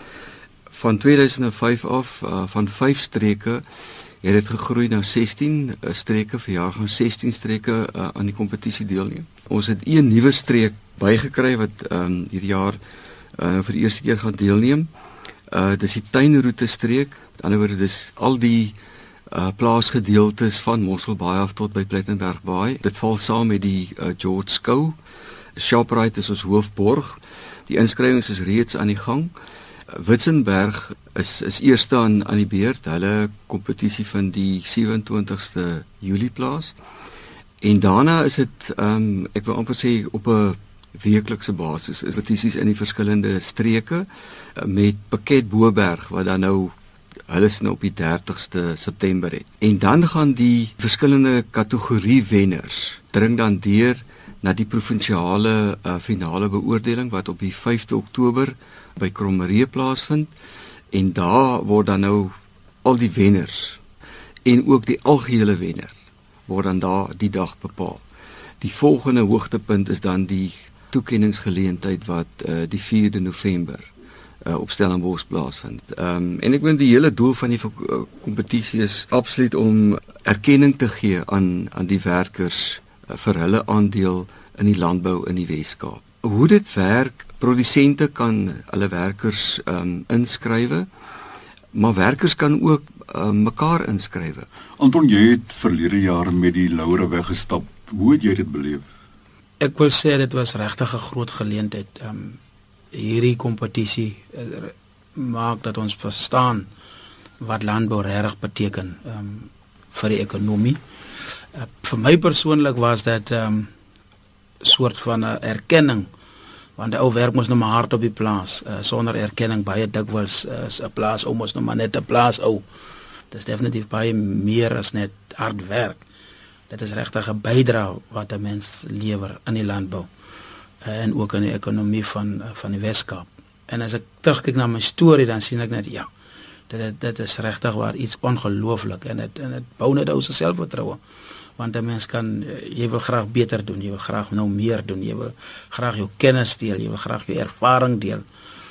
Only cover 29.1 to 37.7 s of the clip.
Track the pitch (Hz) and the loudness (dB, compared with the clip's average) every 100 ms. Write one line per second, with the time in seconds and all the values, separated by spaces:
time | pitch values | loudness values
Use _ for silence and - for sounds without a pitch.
29.1 | 135 170 - - - - - - - 85 | -4 -4 -8 -20 -20 -20 -20 -16 -6 2
30.1 | 117 165 156 104 95 104 104 - - - | 4 4 2 4 2 2 -2 -10 -16 -12
31.1 | - 92 - - - 135 120 - 127 113 | -6 -6 -4 -4 0 4 4 4 2 4
32.1 | 104 - 104 101 98 113 131 80 85 98 | 2 2 0 0 0 -2 -2 -4 -2 0
33.1 | 107 104 104 - 101 104 - 107 - 104 | 0 -2 -6 -10 -8 -6 -4 -2 -4 -6
34.1 | 101 95 98 95 92 - 113 110 110 107 | -2 -2 0 -2 -2 -2 -2 0 -2 -2
35.1 | 110 101 98 - 92 87 80 - - 95 | -4 -4 -6 -6 -4 -4 -6 -10 -10 -4
36.1 | 98 123 127 127 151 - - - - - | -2 -2 -4 -6 -4 -8 -16 -20 -20 -20
37.1 | - - - - - 104 | -20 -20 -20 -20 -2 4